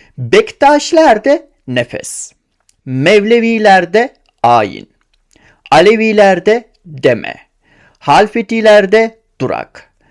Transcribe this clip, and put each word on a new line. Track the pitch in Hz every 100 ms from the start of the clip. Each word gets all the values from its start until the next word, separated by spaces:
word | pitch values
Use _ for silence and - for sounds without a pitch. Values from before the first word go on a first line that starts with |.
| _ -
Bektaşilerde | 120 196 220 - 285 294 - 320 311 214 269 320 - _ -
nefes, | 123 120 - - - - _ _ _ _ _
Mevlevilerde | 135 131 156 208 208 240 226 226 214 190 175 208 254 _ _ -
ayin, | 117 120 101 53 - _ _ _ _ _ _ _ -
Alevilerde | 151 190 226 220 208 196 180 190 233 - _ 175
deme, | 139 135 117 - - _ _ _ _ _ _
Halfetilerde | - 160 208 233 202 226 214 208 190 214 226 226 _ -
durak, | 127 58 - - _ _ _